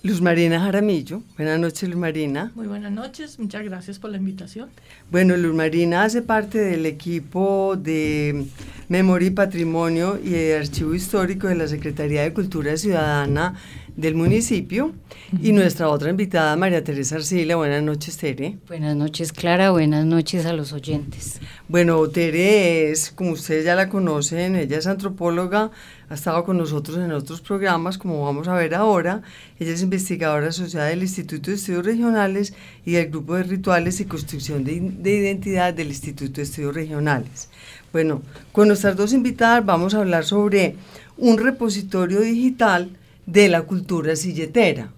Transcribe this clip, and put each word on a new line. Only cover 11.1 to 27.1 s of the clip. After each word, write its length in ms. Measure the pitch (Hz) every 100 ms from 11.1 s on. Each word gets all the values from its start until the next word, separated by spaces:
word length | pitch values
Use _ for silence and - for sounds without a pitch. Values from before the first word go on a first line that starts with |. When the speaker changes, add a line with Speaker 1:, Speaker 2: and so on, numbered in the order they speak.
| 208 185 190 190
Speaker 1:
de 80 | 180
la 120 | 156
Secretaría 540 | 151 151 143 147 147
de 120 | 151
Cultura 440 | 160 185 165 143 156
Ciudadana 760 | 202 175 151 147 139 139 180 185 - - - -
del 180 | 160
municipio, 800 | 160 165 220 233 202 - 202 311 - - - - 185
y 100 | 156
Speaker 2:
Ujú. 20 |
Speaker 1:
nuestra 340 | 208 180 - 160
otra 220 | 147 156
invitada, 480 | 185 190 180 156 156
María 260 | 190 170
Teresa 320 | 151 139 131 156
Arcila. 400 | 147 180 160 170
Buenas 260 | 147 147
noches, 360 | 151 151 156 165
Tere. 400 | 156 131 143 202 -
Speaker 3:
Buenas 260 | 170 151
noches, 380 | 147 151 156 165
Clara, 400 | - 175 180 196
buenas 340 | 175 151 151 160
noches 400 | 165 156 185 160
a 60 |
los 220 | 165 143
oyentes. 680 | 147 131 147 143 - - - - - -
Speaker 1:
Bueno, 360 | 175 170 165 156
Tere 840 | 165 170 156 190 214 180 165 151
es, 200 | 156 -
como 200 | - 180
ustedes 320 | 165 - 156
ya 100 | 160
la 140 | 180 190
conocen, 680 | 196 180 151 143 165 180 185
ella 200 | 139 151
es 80 | 175
antropóloga, 840 | 196 196 190 170 170 180 202 220 - - - -
ha 40 |
estado 300 | 147 170 165
con 140 | 175 185
nosotros 400 | 160 147 147 165
en 160 | 180